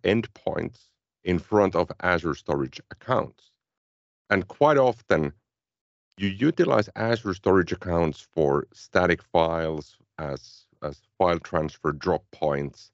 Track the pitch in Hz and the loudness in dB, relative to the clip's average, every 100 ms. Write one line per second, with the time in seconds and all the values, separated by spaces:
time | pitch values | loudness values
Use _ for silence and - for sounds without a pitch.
0 | 95 110 110 - - - - - _ _ | 0 0 -2 -8 -8 -6 -6 -10 _ _
1 | _ _ 90 87 - 107 95 85 87 - | _ _ -4 -4 0 2 2 0 -4 -4
2 | 90 85 80 71 - 71 67 - - - | -2 0 -2 -6 -4 -4 -4 -10 -20 -12
3 | - 123 - _ _ _ _ _ _ _ | -4 -4 -4 _ _ _ _ _ _ _
4 | _ _ - 98 90 - 147 143 127 117 | _ _ -2 -2 -2 2 2 4 2 0
5 | - 87 73 - _ _ _ _ _ _ | 0 0 0 -6 _ _ _ _ _ _
6 | _ - 98 95 143 165 175 117 101 - | _ -6 -4 0 0 2 2 2 0 -2
7 | 113 117 104 90 98 95 82 90 87 85 | -2 -2 -4 -2 2 2 2 -4 -2 0
8 | 82 67 - - 73 71 - - - 92 | 0 -4 -6 0 2 0 -2 -14 -4 0
9 | 90 87 - 85 82 82 80 78 - _ | 2 0 0 0 2 0 -4 -6 -10 _
10 | _ - 73 69 - - _ - 76 73 | _ -12 -10 -10 -14 -20 _ -14 -12 -12
11 | _ - 90 85 - 85 78 - 80 76 | _ -2 0 0 -2 -4 -4 -4 -6 -2
12 | 92 80 _ - 76 71 69 - - | -2 -2 _ -6 -4 -2 -6 -10 -20